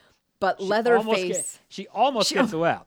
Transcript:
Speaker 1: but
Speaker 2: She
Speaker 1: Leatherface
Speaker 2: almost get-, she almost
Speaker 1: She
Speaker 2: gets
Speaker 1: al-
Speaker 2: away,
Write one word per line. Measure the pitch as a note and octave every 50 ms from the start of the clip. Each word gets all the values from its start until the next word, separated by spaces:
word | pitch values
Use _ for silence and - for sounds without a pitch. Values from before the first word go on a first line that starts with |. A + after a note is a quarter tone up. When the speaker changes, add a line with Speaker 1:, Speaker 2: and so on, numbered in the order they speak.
| _ _ _ _ _ _ _ -
Speaker 1:
but | - F#3+ F3 -
Speaker 2:
She | G3
Speaker 1:
Leatherface | F#3+ G#3 A3 A3+ A#3+ A#3+ A3+ A3 A3
Speaker 2:
almost | A3 G3 F#3 F3+
get-, | F3+ - - - - - _ _
she | - - G3 -
almost | - G3 A3+ C#4 C4+ A3+ G3 -
Speaker 1:
She | D#4+
Speaker 2:
gets | - - - D#3
Speaker 1:
al- | D#3+
Speaker 2:
away, | E3 E3 B2 F#2 -